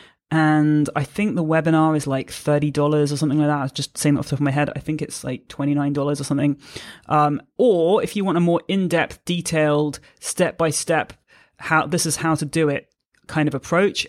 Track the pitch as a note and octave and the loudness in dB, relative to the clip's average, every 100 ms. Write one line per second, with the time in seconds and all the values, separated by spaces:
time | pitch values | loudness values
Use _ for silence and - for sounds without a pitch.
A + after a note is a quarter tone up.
0 | - _ - D#3+ D#3 D3+ D3+ D3+ C#3+ D3 | -20 _ -2 2 4 4 4 4 2 -2
1 | C#3 - G#3+ F3+ D#3 D#3+ D#3+ D#3+ D#3+ D#3 | -4 -2 -2 0 0 2 4 4 4 0
2 | C#3+ C3+ - - - D3 D3 C#3+ D3 D3+ | -2 -4 -6 -6 0 0 0 0 2 2
3 | D3 C#3+ D3+ D3+ D3+ D3 C3+ - C3+ - | 0 0 0 2 0 0 -4 -6 -8 -2
4 | D3 C#3+ - C#3 C#3+ C3+ D3 C#3 - D#3 | 0 0 0 -2 0 0 -2 -4 -6 -6
5 | D#3+ - C3 B2+ - - C#3+ C#3+ C#3+ C#3+ | -6 -10 -10 -10 -10 -6 -2 0 0 0
6 | C#3+ C#3+ C#3 C#3+ C#3+ C#3+ - - - - | -2 -2 -2 0 0 -2 -8 -18 -18 -14
7 | - D3+ D3 D3 - - B3 F3+ E3 - | -2 2 2 0 -4 2 4 4 4 2
8 | A3 G#3+ G3 F3 E3+ E3+ - G3 F3+ E3 | 0 -2 0 2 2 2 0 -2 0 0
9 | - - - F3 E3+ D#3+ D3+ D3 D3+ - | -2 -6 -6 -4 -2 0 2 2 -2 -6
10 | - _ - - F3 - E3 - - D#3+ | -16 _ -8 -2 -2 0 -2 -2 -2 -2
11 | - - _ _ _ - - D#3+ D3 E3 | -2 -10 _ _ _ -12 -2 0 0 -2
12 | E3 - E3 D#3 D3 E3 D3+ C#3 - _ | -2 -2 0 -2 -2 0 0 -2 -8 _
13 | _ _ - D#3+ D3+ C#3 - E3 G3+ - | _ _ -6 -2 -2 -2 -2 2 2 0